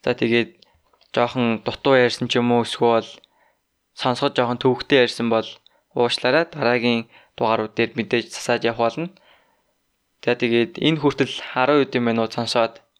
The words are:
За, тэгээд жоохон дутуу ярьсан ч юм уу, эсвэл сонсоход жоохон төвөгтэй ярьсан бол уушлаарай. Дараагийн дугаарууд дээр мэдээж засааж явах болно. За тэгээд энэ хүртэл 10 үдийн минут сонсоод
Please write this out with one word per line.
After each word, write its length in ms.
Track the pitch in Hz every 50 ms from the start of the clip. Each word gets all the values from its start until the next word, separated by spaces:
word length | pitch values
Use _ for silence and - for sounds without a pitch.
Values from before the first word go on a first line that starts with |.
| -
За, 100 | 123 123
тэгээд 460 | - 127 113 117 120 113 - _ _ _ _ _ _ _ _ _ _ _ _ -
жоохон 480 | 117 120 120 - 131 120 117 113 104 -
дутуу 320 | 120 110 - _ 143 135
ярьсан 320 | 127 123 120 - - 127 117
ч 100 | - 123
юм 140 | 120 120
уу, 100 | 123 120
эсвэл 460 | 113 - - - 120 117 117 113 110 - - - _ _ _ _ _ _ _ _ _ _ _ _ _ _ _
сонсоход 400 | - - 131 120 - 143 143 139
жоохон 240 | - 127 117 123 120
төвөгтэй 480 | - 131 123 - - _ 147 135 123 117
ярьсан 240 | - - 120 117
бол 160 | 113 113 107 - - _ _ _ _ _ _ _ _
уушлаарай. 480 | - 120 120 - - - 127 131 160 170
Дараагийн 600 | 165 - 156 131 117 123 123 113 120 120 117 113 _ _ - _ _ _
дугаарууд 380 | - 120 110 113 113 110 104 _
дээр 220 | - 117 110 -
мэдээж 400 | - 110 - - 117 110 - -
засааж 320 | - - - 120 117 - 117
явах 240 | 113 - 117 117
болно. 160 | - 147 165 180 - _ _ _ _ _ _ _ _ _ _ _ _ _ _ _ _ _ _ _ _ _
За 160 | - - 123
тэгээд 400 | 123 127 117 117 117 117 113 -
энэ 240 | - - 147 160 156
хүртэл 320 | 139 147 135 - 139 123 - - - - -
10 0 |
үдийн 480 | 131 127 131 147 147 135 131 - 127 120
минут 320 | 117 113 113 113 110 -
сонсоод 480 | - 117 110 - 120 117 113 - - _ _ _